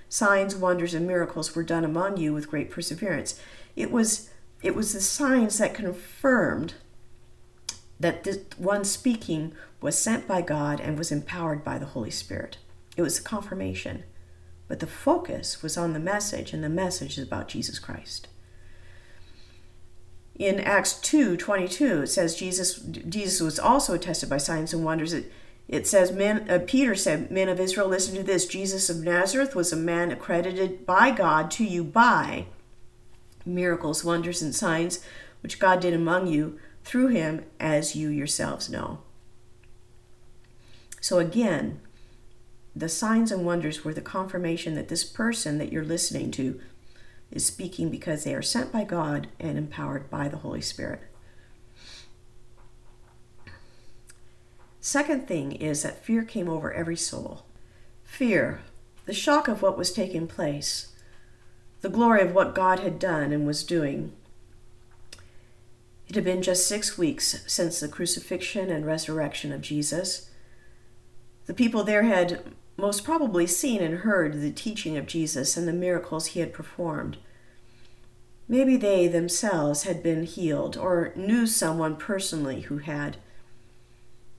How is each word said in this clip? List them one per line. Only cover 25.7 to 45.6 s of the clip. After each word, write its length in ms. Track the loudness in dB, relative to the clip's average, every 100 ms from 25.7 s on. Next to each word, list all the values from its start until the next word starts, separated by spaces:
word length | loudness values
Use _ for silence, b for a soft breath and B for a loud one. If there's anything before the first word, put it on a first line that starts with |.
| -2 4
says, 240 | 6 6
"Men," 360 | 4 2 2 2
uh, 100 | 2 4
Peter 280 | 4 4
said, 380 | 4 2 2 0
"Men 180 | 2 2
of 100 | 2
Israel, 280 | 0 2 2
listen 280 | 2 0 -2
to 80 |
this. 220 | 2 2 2
Jesus 440 | -2 -2 0 0
of 80 | 0
Nazareth 580 | 2 4 4 2 2 2
was 180 | 0
a 40 | 0
man 340 | 2 2 0
accredited 760 | -2 0 0 2 0 -2 -2 2
by 240 | 6 6
God 400 | 6 4 4 2
to 120 | 0
you 200 | 0 0
by 640 | 2 6 8 6 2 -4 -8 -14 -20 -20 -20 -20 -20 -20 -20 -12 -4
miracles, 580 | 0 2 2 0 0
wonders, 380 | 2 0 0 -2
and 120 | -2
signs, 460 | 0 2 2 0 -4 B B B B
which 160 | -12 2
God 220 | 6 6
did 140 | 4
among 340 | 2 4 2 4
you 320 | 2 0 B B B
through 240 | -2 4 4
him, 380 | 4 2 -2 -8 -4
as 360 | 2 2 2 -2
you 140 | -2
yourselves 600 | -2 0 -2 -2 -4 -6
know." 320 | -6 -6 -8 -14 -20 -20 -20 -20 -20 -20 -20 -20 -20 -20 -20 -20 -20 -20 B B B B -8
So 160 | 2 4
again, 640 | 4 4 2 2 -2 -6 -14 b b b b -20 -20 -20 -16 -6
the 140 | -4
signs 420 | 0 2 4 4
and 120 | 2
wonders 400 | 2 0 0 -4
were 100 | -6
the 80 | -6
confirmation 760 | -4 -4 -4 -2 -2 -2 -2 -6
that 120 | -4
this 160 | -4
person 540 | -4 -2 -2 0 -2
that 140 | -2